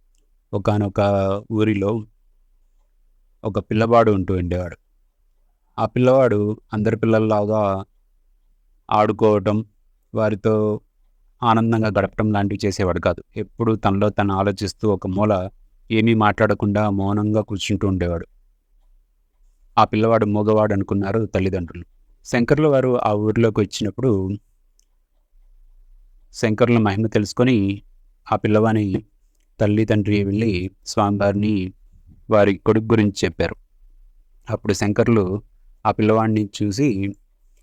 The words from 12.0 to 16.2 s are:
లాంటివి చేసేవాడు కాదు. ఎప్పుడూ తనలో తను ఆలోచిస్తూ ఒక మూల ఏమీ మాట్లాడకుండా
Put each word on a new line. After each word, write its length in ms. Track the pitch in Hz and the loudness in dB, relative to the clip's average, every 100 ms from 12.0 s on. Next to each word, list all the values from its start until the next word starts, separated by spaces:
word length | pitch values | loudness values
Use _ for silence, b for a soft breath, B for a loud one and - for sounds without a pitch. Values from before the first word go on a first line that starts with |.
| 98 - 107 | -2 -2 -2
లాంటివి 360 | 101 101 101 101 | 0 -2 -2 -4
చేసేవాడు 320 | 92 95 87 | -2 -2 0
కాదు. 240 | 92 85 - - | -2 -4 -8 -12
ఎప్పుడూ 380 | 101 - 113 107 | -12 -4 -2 0
తనలో 340 | 104 98 104 | 0 0 0
తను 240 | - 101 | 0 -2
ఆలోచిస్తూ 560 | 95 101 98 98 - 107 | 0 -2 -2 -6 -4 -2
ఒక 180 | 95 95 | -2 -2
మూల 420 | 92 107 98 92 - _ _ - | -2 0 0 -4 -12 _ _ -4
ఏమీ 220 | 110 113 | 0 2
మాట్లాడకుండా 760 | 110 | 4